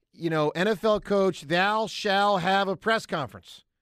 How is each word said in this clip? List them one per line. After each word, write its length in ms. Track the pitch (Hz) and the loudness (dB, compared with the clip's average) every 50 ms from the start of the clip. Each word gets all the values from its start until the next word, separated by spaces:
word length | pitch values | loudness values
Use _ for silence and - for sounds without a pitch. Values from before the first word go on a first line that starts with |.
| _ _ _ | _ _ _
you 160 | - 165 165 | -6 -4 -2
know, 200 | 165 156 151 151 | 0 0 0 0
"N 180 | - 165 185 | 0 0 0
F 160 | 214 220 - - | 0 0 0 2
L 160 | 220 214 202 | 2 2 2
coach, 420 | - - 202 196 196 190 180 - 156 | 0 0 0 2 2 2 0 -4 -4
thou 440 | 139 165 175 190 202 214 220 226 | -2 0 2 2 2 0 0 -2
shall 520 | 175 - - - 208 190 196 202 208 202 185 | -4 -6 -6 -2 0 2 2 2 2 2 2
have 280 | 165 190 196 196 202 | 2 2 2 2 2
a 80 | 190 190 | 0 -4
press 300 | - - 220 226 220 - | -4 -2 0 0 0 -2
conference." 580 | - 185 165 135 110 - 92 - - - - _ _ _ _ | -4 -6 -6 -6 -6 -10 -16 -20 -20 -20 -20 _ _ _ _